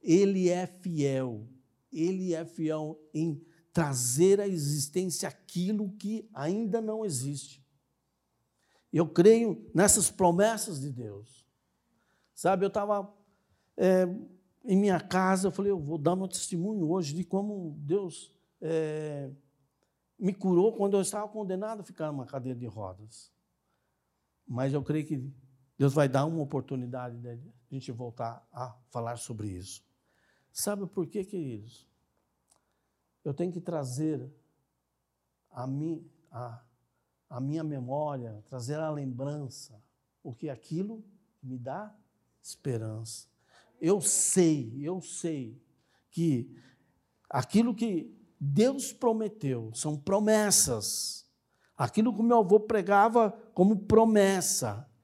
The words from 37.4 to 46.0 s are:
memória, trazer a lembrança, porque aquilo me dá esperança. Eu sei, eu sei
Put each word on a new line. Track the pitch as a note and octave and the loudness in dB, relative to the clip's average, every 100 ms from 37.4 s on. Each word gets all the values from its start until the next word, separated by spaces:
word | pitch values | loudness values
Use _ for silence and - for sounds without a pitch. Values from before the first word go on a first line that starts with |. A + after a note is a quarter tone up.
| C3+ D#3 | -4 -4
memória, | D#3 C#3 B2 C#3 D3+ C#3 A#2 G#2+ G#2 | -4 -6 -6 -4 -4 -6 -10 -14 -14
trazer | C3 A#2+ D3+ | -12 -8 -6
a | D#3+ | -4
lembrança, | D3 C3+ A#2+ C#3 D3+ C#3 - - G#2+ _ _ _ _ | -4 -6 -6 -6 -6 -10 -12 -20 -20 _ _ _ _
porque | - B2 D#3 | -16 -10 -10
aquilo | B2+ - D#3+ G3+ A3 G#3 _ _ _ | -10 -8 -6 -6 -8 -18 _ _ _
me | B2+ B2+ | -12 -10
dá | A#2+ D#3 G#3+ G#3+ _ _ _ _ | -8 -10 -12 -18 _ _ _ _
esperança. | - - C#3+ A#2 A2+ A2 A2+ - - _ _ _ _ _ | -20 -12 -6 -6 -6 -10 -12 -14 -18 _ _ _ _ _
Eu | D#3+ G3 | 0 2
sei, | C#3+ - - - E3+ D3+ A2+ B2+ | 2 0 2 4 4 4 -2 -8
eu | D3 F#3 | -8 -8
sei | - - F3 D3+ A#2+ B2+ _ _ _ _ | -10 -8 -6 -6 -8 -12 _ _ _ _